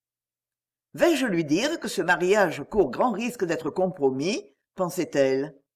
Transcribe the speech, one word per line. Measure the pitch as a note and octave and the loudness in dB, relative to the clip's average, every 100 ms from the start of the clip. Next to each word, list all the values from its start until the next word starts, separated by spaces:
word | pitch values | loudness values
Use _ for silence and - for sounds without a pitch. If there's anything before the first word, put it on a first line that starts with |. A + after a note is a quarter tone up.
| _ _ _ _ _ _ _ _ _ C#3+ | _ _ _ _ _ _ _ _ _ 0
Vais-je | D#4+ D4 B3+ | 2 2 0
lui | E3+ D#3 | 0 2
dire | D#4+ D#4+ E4 | 0 0 -2
que | A3 | -6
ce | - | -4
mariage | E3+ E3+ F3+ G#3+ F#3 C#3+ | 0 2 4 4 2 0
court | C#3+ G#3+ D#3+ | -4 0 0
grand | A2+ A#3+ | 2 -2
risque | G3 A#3+ A#3+ F3+ | 0 -6 -4 -4
d'être | D#3+ D3+ | -4 -4
compromis ? » | - F#3 - C#3 C3 D#3 C4+ - _ _ - | -2 -2 0 0 0 -2 -4 -6 _ _ -6
pensait-elle. « | F3+ E3+ D3+ D3 C3+ C3+ D3 - _ | -6 -4 -4 2 2 2 -4 -10 _